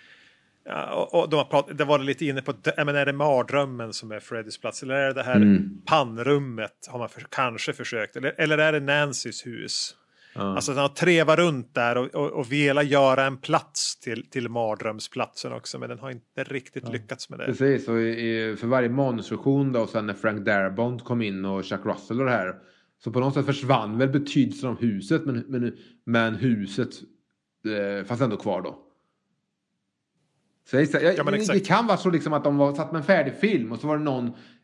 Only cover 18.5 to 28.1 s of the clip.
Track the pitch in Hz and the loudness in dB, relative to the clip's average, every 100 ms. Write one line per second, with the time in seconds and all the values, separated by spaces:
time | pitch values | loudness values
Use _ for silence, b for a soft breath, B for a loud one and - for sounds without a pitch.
18.5 | 104 117 127 120 131 135 117 95 - 139 | -4 0 2 2 2 0 -2 -4 -2 2
19.5 | 139 135 123 107 113 104 98 113 104 101 | 2 2 0 0 -2 -4 -2 -2 0 2
20.5 | 101 95 98 120 123 - 120 107 95 98 | 2 2 0 -2 -2 -4 -2 -2 -2 -2
21.5 | 98 - 95 107 90 - 117 135 113 92 | -4 -4 -4 -4 -6 -4 -2 2 0 0
22.5 | 90 b b b _ - 123 135 143 143 | -6 b b b _ -4 0 2 2 0
23.5 | 139 127 127 107 110 135 143 143 143 113 | 0 2 2 2 0 2 2 2 2 2
24.5 | - 127 117 117 98 101 160 143 117 120 | 0 -6 -2 0 -2 0 0 0 -6 -4
25.5 | 127 117 B B B - 117 113 104 127 | -4 -4 B B B -2 2 2 0 0
26.5 | 107 98 - 123 - - _ _ _ _ | 0 0 -4 -4 -8 -20 _ _ _ _
27.5 | _ 107 104 101 101 95 | _ -6 -4 -4 -4 -6